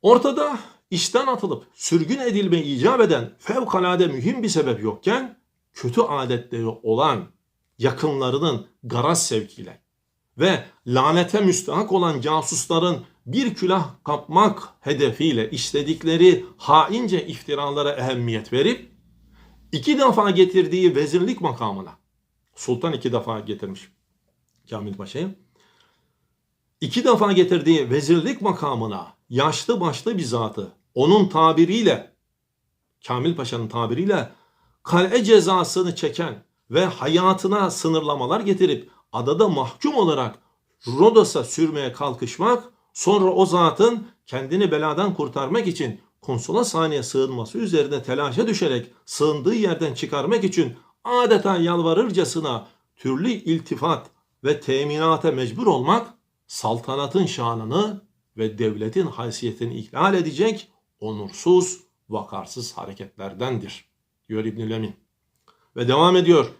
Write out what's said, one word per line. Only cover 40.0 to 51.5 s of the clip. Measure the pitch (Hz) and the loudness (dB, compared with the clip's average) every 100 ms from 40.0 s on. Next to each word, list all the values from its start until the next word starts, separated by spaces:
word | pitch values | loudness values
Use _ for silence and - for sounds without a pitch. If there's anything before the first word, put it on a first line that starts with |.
| 185 143 117 - _ _ _ _ - | 2 2 -2 -8 _ _ _ _ -8
Rodos'a | 127 208 220 196 156 | 6 8 8 6 0
sürmeye | 120 - 160 151 131 | -4 0 0 0 -6
kalkışmak, | 123 143 120 123 - 202 240 - _ _ | -4 -6 -4 -8 -2 0 0 -2 _ _
sonra | - - 208 | -4 2 4
o | 190 180 190 | 4 4 4
zatın | 175 165 - 226 233 - _ _ | 4 2 4 2 2 -8 _ _
kendini | 127 135 175 196 | -10 -4 0 0
beladan | 151 156 147 202 | 0 0 0 -2
kurtarmak | 180 143 139 139 214 190 | -2 -6 -4 -2 -2 -2
için | - 131 104 _ _ | -4 -6 -8 _ _
konsoloshaneye | - 120 - 190 247 165 160 147 | -6 -6 -2 -2 -2 0 -2 -2
sığınması | 123 131 131 123 110 220 | -2 -2 -2 -2 -8 -6
üzerine | 214 165 135 143 | 0 0 0 -4
telaşa | 120 143 143 123 226 | -4 -4 -2 -2 -2
düşerek | 208 - 123 120 _ - | 0 0 -2 -6 _ -16
sığındığı | - 147 156 135 | -2 0 0 -2
yerden | 233 202 160 160 | 0 0 0 -4
çıkarmak | 123 135 143 139 226 | -6 -6 -4 0 0
için | 190 180 135 120 _ _ | 0 0 -2 -4 _ _
adeta | - 247 240 208 196 | -2 0 4 4 2